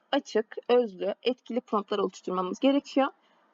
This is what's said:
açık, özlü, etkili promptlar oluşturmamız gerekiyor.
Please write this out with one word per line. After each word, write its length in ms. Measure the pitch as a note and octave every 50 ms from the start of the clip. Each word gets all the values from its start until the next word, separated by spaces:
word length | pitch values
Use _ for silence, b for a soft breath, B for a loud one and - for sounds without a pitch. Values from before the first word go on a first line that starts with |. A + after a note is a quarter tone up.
| - _ -
açık, 440 | - - - - G#3+ A3+ - - - - -
özlü, 460 | A#3+ B3 B3 G#3+ F#3 F3 F3+ F#3+ G#3+ - -
etkili 380 | A#3 C4 - _ - A3+ B3
promptlar 380 | - - - G#3 G3+ - G#3 G3+
oluşturmamız 640 | F#3+ F#3+ - - - F#3 F#3 F#3 F#3 F3+ G#3+ -
gerekiyor. 480 | - C4+ C#4 C#4+ - - - C#4 C4 C#4+ - b b b b b b _